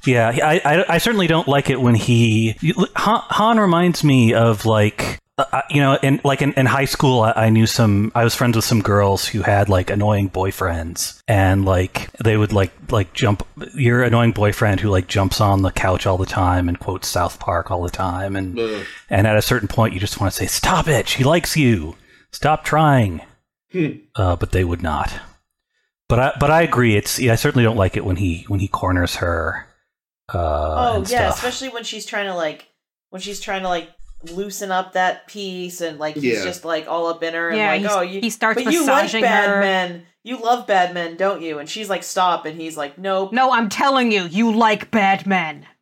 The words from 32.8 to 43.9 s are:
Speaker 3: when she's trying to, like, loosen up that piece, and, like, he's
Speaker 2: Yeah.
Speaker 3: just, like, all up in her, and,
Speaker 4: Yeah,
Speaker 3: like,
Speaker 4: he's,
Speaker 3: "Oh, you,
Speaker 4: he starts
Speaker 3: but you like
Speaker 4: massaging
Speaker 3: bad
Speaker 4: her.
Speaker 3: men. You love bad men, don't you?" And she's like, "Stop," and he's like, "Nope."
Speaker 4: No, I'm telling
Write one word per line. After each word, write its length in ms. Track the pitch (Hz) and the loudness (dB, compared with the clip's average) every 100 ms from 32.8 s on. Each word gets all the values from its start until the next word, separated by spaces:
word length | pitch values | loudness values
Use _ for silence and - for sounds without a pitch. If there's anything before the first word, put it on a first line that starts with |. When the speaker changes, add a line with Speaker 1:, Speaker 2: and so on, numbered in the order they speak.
| _ _ _ | _ _ _
Speaker 3:
when 100 | 185 | -14
she's 180 | 190 202 | -12 -12
trying 220 | - 196 | -8 -6
to, 80 | 185 | -4
like, 200 | 175 165 _ - - - | -4 -6 _ -18 -16 -14
loosen 400 | 170 202 190 202 | -10 -10 -10 -6
up 220 | 185 185 | -4 -4
that 320 | 185 185 - - | -2 -2 -2 -12
piece, 560 | 208 196 185 180 175 | -12 -10 -8 -10 -8
and, 160 | 170 151 | -10 -6
like, 140 | 151 151 | -8 -4
he's 80 | 135 110 | -4 -2
Speaker 2:
Yeah. 60 | |
Speaker 3:
just, 200 | 92 175 | -6 -8
like, 240 | 160 160 156 | -6 -6 -4
all 200 | 165 170 | -4 -4
up 160 | 165 | -4
in 100 | 165 | -6
her, 160 | 165 170 | -4 -4
and, 80 | 170 | -2
Speaker 4:
Yeah, 140 | 214 | -2
Speaker 3:
like, 100 | 185 | -2
Speaker 4:
he's, 80 | 202 | -2
Speaker 3:
"Oh, 100 | 202 | -2
you, 180 | 180 190 | -2 -4
Speaker 4:
he 80 | 226 | -8
starts 320 | 220 226 220 | -2 -2 -2
Speaker 3:
but 80 | 254 | 0
you 140 | 330 277 | 0 2
like 180 | 262 302 | 2 0
Speaker 4:
massaging 160 | 226 | 0
Speaker 3:
bad 260 | 233 214 202 | 0 2 2
Speaker 4:
her. 100 | 202 | 0
Speaker 3:
men. 440 | 196 190 180 175 170 _ | 0 0 -4 -8 -18 _
You 140 | 214 247 | -12 -6
love 300 | 226 240 233 | -2 -2 0
bad 260 | 196 180 | 0 0
men, 220 | 175 170 165 | -2 -8 -4
don't 240 | 190 185 | -4 -2
you?" 160 | 165 151 | -6 -10
And 100 | 147 | -10
she's 220 | 214 208 | -12 -6
like, 140 | 185 | -8
"Stop," 420 | - - 185 165 156 | -6 -2 0 0 -6
and 140 | 165 | -10
he's 180 | 160 156 | -12 -8
like, 200 | 143 160 | -10 -8
"Nope." 340 | 190 190 190 | -4 -4 -2
Speaker 4:
No, 180 | 220 262 | 0 2
I'm 160 | 240 226 | 2 0
telling 420 | 185 277 | 0 0